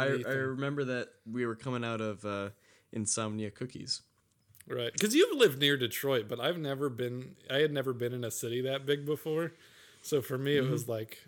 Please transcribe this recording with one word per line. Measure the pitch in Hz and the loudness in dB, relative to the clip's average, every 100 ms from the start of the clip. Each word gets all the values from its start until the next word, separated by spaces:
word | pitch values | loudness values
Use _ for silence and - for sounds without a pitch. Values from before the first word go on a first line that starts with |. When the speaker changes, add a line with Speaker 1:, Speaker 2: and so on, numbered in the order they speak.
Speaker 1:
I, | 135 | 0
I | |
Speaker 2:
Ethan. | 131 120 135 | 0 0 -2
Speaker 1:
remember | 131 131 139 143 | -2 -2 -2 -2
that | 131 123 - - 113 | -2 -2 -6 -12 -8
we | 120 | -2
were | 120 110 | -2 -2
coming | 135 123 | -4 -2
out | 117 113 | -2 -2
of, | 110 98 | -2 -4
uh, | 104 101 101 - _ _ - | -4 -4 -4 -8 _ _ -10
Insomnia | 117 107 - 110 107 107 | -4 -2 -2 -2 -4 -6
Cookies. | - 127 - - - - _ _ _ _ - - | -6 -10 -8 -6 -8 -8 _ _ _ _ -20 -8
Speaker 2:
Right. | 123 117 - | -4 -2 0
'Cause | 208 | 4
you've | 277 466 302 | 6 6 6
lived | 220 135 | 6 6
near | 143 143 | 4 4
Detroit, | 120 - 139 131 107 | 0 0 2 2 0
but | 117 | -2
I've | 135 175 | -2 -2
never | 147 135 143 | -2 -2 -2
been, | 117 123 123 131 - - | -2 -4 -4 -10 -14 -2
I | 135 | 2
had | 156 | 4
never | 143 131 | 2 0
been | 120 120 | 0 -2
in | 123 | -2
a | 117 | -4
city | - 120 120 | -4 -2 -2
that | 127 139 135 | -2 -2 0
big | 143 | 0
before. | 143 151 160 156 165 - - - - - | 0 -4 -2 -2 -2 -6 -20 -20 -20 -14
So | - 147 | 0 0
for | - 131 | 0 -2
me, | 139 143 | 4 4
it | |
Speaker 1:
Mm-hmm. | 131 | 4
Speaker 2:
was | 120 117 | 0 -2
like, | 110 110 - | -4 -6 -12